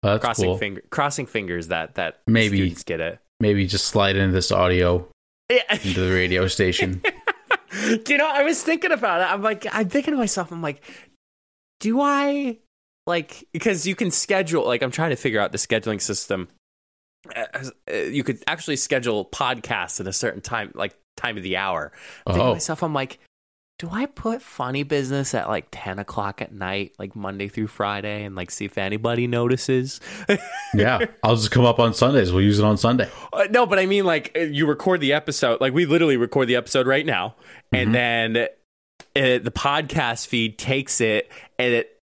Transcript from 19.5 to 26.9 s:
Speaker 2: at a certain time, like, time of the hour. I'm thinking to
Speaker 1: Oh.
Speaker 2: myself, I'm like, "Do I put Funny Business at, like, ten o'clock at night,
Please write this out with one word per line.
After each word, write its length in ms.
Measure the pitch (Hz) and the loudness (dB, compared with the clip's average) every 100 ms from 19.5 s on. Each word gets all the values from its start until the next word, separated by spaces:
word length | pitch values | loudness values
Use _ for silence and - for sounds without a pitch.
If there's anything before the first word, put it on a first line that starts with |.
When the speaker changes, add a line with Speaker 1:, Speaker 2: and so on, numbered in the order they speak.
| 127 - 110 87 - | -2 -4 -4 -4 -6
Speaker 2:
at 80 | 95 | -4
a 60 | |
certain 280 | 95 120 95 | -2 -4 -6
time, 300 | - 117 104 | -8 -6 -8
like, 220 | - 101 _ _ - | -6 -8 _ _ -6
time 220 | 120 104 | -6 -4
of 60 | |
the 140 | 92 92 | -4 -4
hour. 340 | 98 87 73 - - - - | -2 -2 -4 -12 -20 -14 -2
I'm 80 | |
thinking 120 | 90 127 | 0 2
to 20 | |
Speaker 1:
Oh. 40 | |
Speaker 2:
myself, 280 | 92 - 156 | 0 -2 -4
I'm 120 | 165 | -2
like, 260 | 147 135 - _ _ _ _ _ _ | -2 -6 -10 _ _ _ _ _ _
"Do 100 | 170 | -8
I 160 | 196 277 | -6 -6
put 340 | - 226 233 | -6 -6 -6
Funny 400 | - - 123 135 | -8 -8 -4 -4
Business 520 | 143 147 131 139 139 123 | -2 -2 0 -2 -2 -2
at, 120 | 82 | -2
like, 200 | 101 - | -4 -6
ten 280 | - - 95 | -12 -10 -8
o'clock 420 | 101 - 101 98 | -8 -6 -6 -6
at 100 | - | -12
night, 420 | 101 92 98 98 | -8 -6 -6 -8